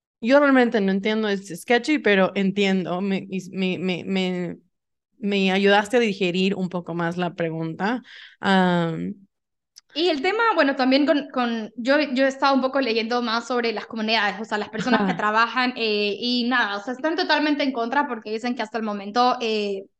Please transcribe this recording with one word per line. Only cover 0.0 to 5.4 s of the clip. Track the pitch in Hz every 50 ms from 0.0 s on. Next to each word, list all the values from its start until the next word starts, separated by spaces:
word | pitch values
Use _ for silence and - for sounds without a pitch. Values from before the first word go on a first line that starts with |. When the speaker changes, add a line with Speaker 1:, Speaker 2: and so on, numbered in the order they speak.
| _ _ _ _
Speaker 1:
yo | - 220 269 285
realmente | 294 277 269 254 247 233 233 220
no | 196 190 190
entiendo, | 202 196 220 214 220 220 208
es | 196 190 196 - 160 175 -
sketchy, | - 240 240 233 302 302 262
pero | 220 214 202 190 185 180 185
entiendo, | 196 196 190 196 202 202 196 190 190 175 151 175 180
me, | 196 196 196 185 - 196
y | 190 190 175 180
me, | - 190 190 185 180 -
me, | 175 185 180 160 -
me, | 190 190 190 185 180 185 180 180 170 - - _ _ _ _ _ _ _ _ _ _ _ _
me | - 202 202 196